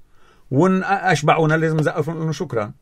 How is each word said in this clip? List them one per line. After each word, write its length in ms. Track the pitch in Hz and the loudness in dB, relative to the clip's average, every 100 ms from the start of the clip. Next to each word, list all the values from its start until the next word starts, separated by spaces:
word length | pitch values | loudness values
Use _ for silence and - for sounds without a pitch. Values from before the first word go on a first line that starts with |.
| - - - _ - | -20 -20 -20 _ -4
وإن 320 | - 185 190 | 2 4 2
أشبعونا 680 | 185 196 175 151 151 156 156 | 0 -2 0 0 2 2 2
لازم 240 | 160 160 156 | 2 0 0
نزقف 320 | 151 170 143 | 0 -2 -4
إنه 220 | 165 160 | -4 -6
شكرًا. 400 | 151 151 117 104 - | -6 -4 -4 -6 -10